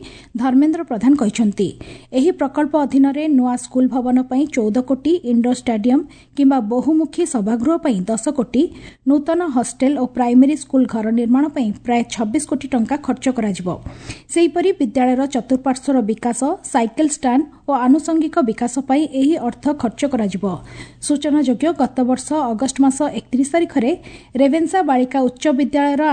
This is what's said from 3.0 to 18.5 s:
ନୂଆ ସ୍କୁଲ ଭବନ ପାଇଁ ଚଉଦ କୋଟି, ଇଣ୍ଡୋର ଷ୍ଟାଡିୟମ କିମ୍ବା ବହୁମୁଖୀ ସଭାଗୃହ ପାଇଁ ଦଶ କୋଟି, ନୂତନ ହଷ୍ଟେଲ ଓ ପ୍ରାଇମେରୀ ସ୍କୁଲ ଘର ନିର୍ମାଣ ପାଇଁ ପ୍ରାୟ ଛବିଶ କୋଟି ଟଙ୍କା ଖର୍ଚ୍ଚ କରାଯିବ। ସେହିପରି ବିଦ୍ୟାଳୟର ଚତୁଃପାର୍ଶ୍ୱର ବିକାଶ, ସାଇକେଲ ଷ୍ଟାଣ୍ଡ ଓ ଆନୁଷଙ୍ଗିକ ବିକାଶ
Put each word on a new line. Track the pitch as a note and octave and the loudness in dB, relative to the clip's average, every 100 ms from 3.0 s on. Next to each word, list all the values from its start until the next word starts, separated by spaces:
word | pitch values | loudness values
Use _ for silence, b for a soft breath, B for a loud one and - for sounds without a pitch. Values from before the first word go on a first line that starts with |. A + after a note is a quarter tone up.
| C#4 C#4 D#4 C#4 | 2 2 2 2
ନୂଆ | B3 B3 | 2 -2
ସ୍କୁଲ | - B3+ B3+ | -2 0 0
ଭବନ | C4 B3 B3+ B3+ | 0 0 0 0
ପାଇଁ | B3+ D4+ | 0 0
ଚଉଦ | - G#3+ G#3+ B3+ | 0 0 0 0
କୋଟି, | C4+ D4 F4 A#3+ | -2 0 -2 0
ଇଣ୍ଡୋର | A#3+ A#3+ B3 | 0 2 -2
ଷ୍ଟାଡିୟମ | - A3+ A3 C4+ E4+ B B - | -2 -2 2 0 0 B B 0
କିମ୍ବା | C#4 C#4 G#3 | 2 2 0
ବହୁମୁଖୀ | B3 B3 D#4 D#4+ - F4 | -2 2 0 0 -2 -2
ସଭାଗୃହ | A#3+ G3+ A#3 A#3 E4 | -2 -2 0 0 0
ପାଇଁ | E4 G3+ F3+ | 0 -2 -2
ଦଶ | A3 D#4 D4 | -4 -2 -4
କୋଟି, | A3+ A#3+ F4+ B B B - | -2 0 -2 B B B 0
ନୂତନ | D4 D4 E4 F4 | 0 2 -2 0
ହଷ୍ଟେଲ | B3+ A#3 - C4 C#4+ | -2 -2 -2 0 0
ଓ | B3+ B3 | -2 -2
ପ୍ରାଇମେରୀ | A#3+ B3 C4+ D4+ | 2 6 4 2
ସ୍କୁଲ | - C4+ B3+ | -2 0 0
ଘର | A3+ A3 A3+ | -2 -2 0
ନିର୍ମାଣ | A#3 B3+ D4+ | 2 2 2
ପାଇଁ | D4+ A3+ G3+ | -2 -4 -4
ପ୍ରାୟ | - A#3+ A#3 | -2 -2 -2
ଛବିଶ | - A3 C4+ - | -4 -4 -2 -2
କୋଟି | C#4+ C4+ | -6 -2
ଟଙ୍କା | B3 A3 C#4+ | -2 -2 -4
ଖର୍ଚ୍ଚ | - B3 - | -4 -2 -2
କରାଯିବ। | B3+ G#3+ F#3 F3+ D#3+ - B B B - | -2 -2 -4 -6 -8 -10 B B B -6
ସେହିପରି | E4 E4+ F4 F4+ G4 | 0 2 2 0 0
ବିଦ୍ୟାଳୟର | C4 - B3+ B3+ C4+ | -2 2 2 2 0
ଚତୁଃପାର୍ଶ୍ୱର | C4 G#3+ C4 C4 B3+ - C4 G#3+ | -4 -2 -2 0 -2 0 0 0
ବିକାଶ, | A3 A#3+ - C4+ F#4 - | -2 -4 -2 -2 -4 -4
ସାଇକେଲ | C4 A3+ - D#4 | -2 -2 0 -2
ଷ୍ଟାଣ୍ଡ | - C4 B3 D4+ B - | 0 0 0 0 B -4
ଓ | C4+ B3+ | 0 4
ଆନୁଷଙ୍ଗିକ | D4+ D#4+ D#4+ D4+ E4 | 2 2 -2 0 0
ବିକାଶ | B3+ | 0